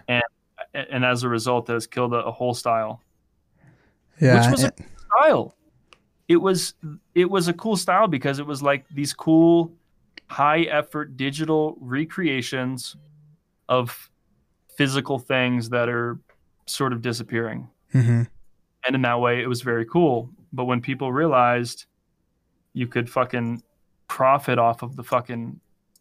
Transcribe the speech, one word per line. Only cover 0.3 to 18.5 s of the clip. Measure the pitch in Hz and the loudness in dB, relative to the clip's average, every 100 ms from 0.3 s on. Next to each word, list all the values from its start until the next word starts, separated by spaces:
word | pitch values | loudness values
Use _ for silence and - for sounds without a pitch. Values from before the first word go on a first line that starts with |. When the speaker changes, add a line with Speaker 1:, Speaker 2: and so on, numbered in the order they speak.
| _ _ - - | _ _ -20 -12
Speaker 1:
and | 143 131 131 127 | -10 -6 -2 0
as | 123 | 0
a | 123 | 0
result, | 117 117 123 120 | 0 0 -2 0
that | |
has | 117 - | -4 -4
killed | - 123 120 | -4 -2 -2
a, | 113 | -4
a | |
whole | - 123 117 | -4 -4 -4
style. | 127 113 110 120 _ _ _ _ _ _ _ _ _ _ _ - | -2 -2 -2 -8 _ _ _ _ _ _ _ _ _ _ _ 2
Speaker 2:
Yeah, | 135 123 | 6 6
Speaker 1:
Which | 117 | 6
was | 127 | 4
a | 135 | 2
Speaker 2:
it | - - - - 220 | -2 -18 -14 0 4
Speaker 1:
style. | 311 165 - _ _ _ _ _ _ _ - | 4 4 -2 _ _ _ _ _ _ _ 2
It | 170 | 4
was, | 190 180 - - 156 151 _ 175 | 4 0 -2 -10 -16 -16 _ 0
it | 180 | 2
was | 196 170 | 2 0
a | |
cool | 170 220 196 | -2 -2 -2
style | 185 185 220 | 2 2 2
because | 143 143 139 | 0 -2 -4
it | 147 | -6
was, | 139 | -2
like, | 143 143 - | 0 0 -2
these | 143 143 | -6 -6
cool, | - - 160 165 170 165 - _ _ _ - - | -2 4 6 8 6 2 -6 _ _ _ -20 -10
high | - 147 160 | 0 2 2
effort | 160 151 147 151 147 131 | 0 -2 -4 -6 -8 -6
digital | 135 143 156 156 151 - | -6 -4 0 0 0 -4
recreations | 127 131 160 - 170 135 120 135 127 127 - - _ _ _ _ _ _ - | -6 -4 -4 -4 -2 -2 -4 -6 -6 -8 -12 -18 _ _ _ _ _ _ -2
of | 127 120 - - _ _ _ _ _ _ - | 0 -2 -8 -20 _ _ _ _ _ _ -2
physical | 143 135 135 135 | 0 0 -2 -4
things | - 131 123 123 113 | -2 0 0 -2 -2
that | 123 120 | -2 -2
are | 120 120 120 _ _ _ _ - | -2 -4 -8 _ _ _ _ -10
sort | - 135 | -4 -4
of | 123 | -2
disappearing. | 123 120 117 117 113 117 127 _ _ | -4 -6 -6 -6 -4 -8 -14 _ _
Speaker 2:
Mm-hmm. | 135 120 117 117 - - | 2 2 2 0 -8 -20